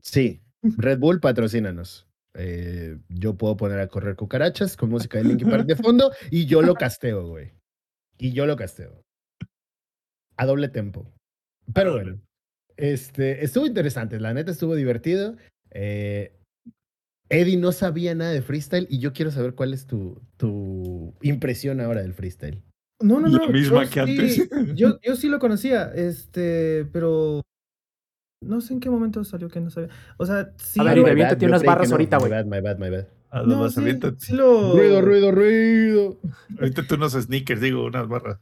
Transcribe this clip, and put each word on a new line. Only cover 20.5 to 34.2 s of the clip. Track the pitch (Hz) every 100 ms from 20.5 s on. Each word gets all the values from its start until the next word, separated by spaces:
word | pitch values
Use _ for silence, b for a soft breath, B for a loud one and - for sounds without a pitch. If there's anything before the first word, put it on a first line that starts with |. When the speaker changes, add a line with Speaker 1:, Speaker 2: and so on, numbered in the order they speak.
| 101 98 95 90 90 82 -
Speaker 1:
impresión | 143 143 135 120 139 135
ahora | 117 113
del | 92
freestyle. | 90 98 - 73 95 - _ _ _
Speaker 3:
No, | 208 269
no, | 320
Speaker 2:
La | 262 320
Speaker 3:
no, |
Speaker 2:
misma | 135 143 247
Speaker 3:
yo | 254
Speaker 2:
que | 147 135 277 262
Speaker 3:
sí, | 240
Speaker 2:
antes. | 359
<laughs> | 285 190 151
Speaker 3:
yo, | 226 -
yo | 240 254
sí | 294
lo | 285
conocía, | 247 202 269 240 160
este, | - 175 165 - 180 175 165 160 156 147
pero | 175 165 160 156 147 - _ _ _ _ _ _ _ _ _
no | - 226
sé | 233
en | 254
qué | 254
momento | 240 226 214
salió | 202 175 170
que | 170
no | 170
sabía. | 170 151 B B B
O | 180
sea, | 202 196 -
sí | - 208
Speaker 4:
A |
ver, | 226 -
Speaker 3:
lo | 254
Speaker 4:
y |
aviéntate | 151 - - 175
Speaker 1:
My |
bad, | 180
Speaker 4:
unas |
Speaker 1:
yo |
creí | 170
Speaker 4:
barras | 170 180
Speaker 1:
que |
no. |
Speaker 4:
ahorita, | 156 165 143
Speaker 1:
My |
Speaker 4:
güey. | 123
Speaker 1:
bad, | 107 104
my | 98
bad, | 101 98
my | 92 92
bad. | 98 _ _
Speaker 2:
Ah, | -
Speaker 3:
No, | 113 -
Speaker 2:
nomás | 113
Speaker 3:
sí, | -
Speaker 2:
aviéntate. | - 269 - -